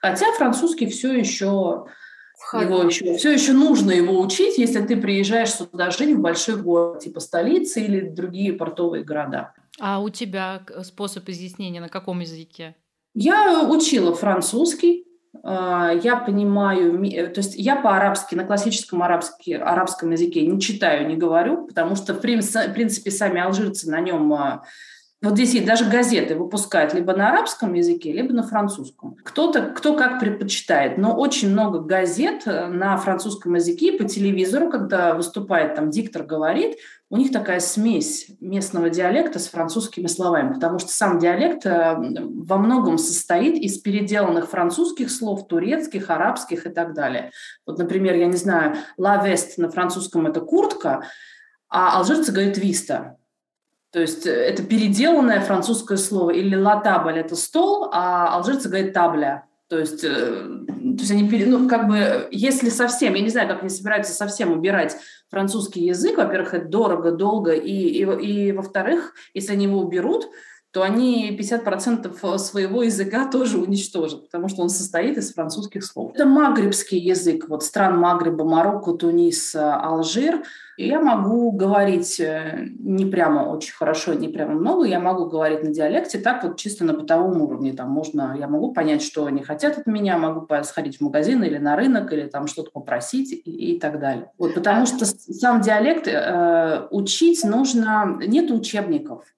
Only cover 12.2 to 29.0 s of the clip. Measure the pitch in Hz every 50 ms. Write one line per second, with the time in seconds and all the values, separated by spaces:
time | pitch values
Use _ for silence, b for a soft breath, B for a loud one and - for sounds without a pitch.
12.2 | 175 165 165 160 165 160 _ - 170 160 160 _ _ _ _ _ _ _ _ 226
13.2 | 202 302 381 415 427 381 349 320 302 254 302 320 311 - - 233 180 170 170 -
14.2 | - 208 190 175 170 - - 233 320 339 - - - 339 349 349 - _ _ _
15.2 | _ _ _ - - - 190 185 185 185 180 175 170 170 170 175 170 240 247 240
16.2 | 233 - 196 202 208 202 202 202 202 196 190 185 180 170 170 180 196 196 - 165
17.2 | 170 170 - 202 196 196 - - 202 262 277 277 - 220 196 190 202 196 196 -
18.2 | - - - 170 170 - 202 202 202 226 208 - - - - 175 175 175 175 170
19.2 | 170 - - - - - 147 - - - 175 180 185 180 - - 170 165 165 160
20.2 | 175 175 - 165 151 165 190 196 196 - 208 - - 170 151 147 147 156 160 160
21.2 | 170 170 160 170 175 - 320 339 - - - - 165 175 196 196 - - 180 -
22.2 | - 240 240 226 202 - - 226 208 - 196 214 233 220 220 - - 196 190 -
23.2 | 208 196 180 175 180 185 190 190 214 190 - - - 160 156 160 175 180 175 160
24.2 | 151 151 151 143 139 139 131 - B B B B B B B B B B B _
25.2 | - 208 202 208 254 220 - 233 185 202 226 226 240 208 202 247 240 202 226 180
26.2 | - - 160 156 175 - - 202 - - - 170 151 151 - 180 175 185 185 196
27.2 | 202 220 262 403 480 - - - 247 196 175 175 175 170 170 170 - 160 151 -
28.2 | 254 262 240 233 220 - 220 214 202 202 196 - 131 - - _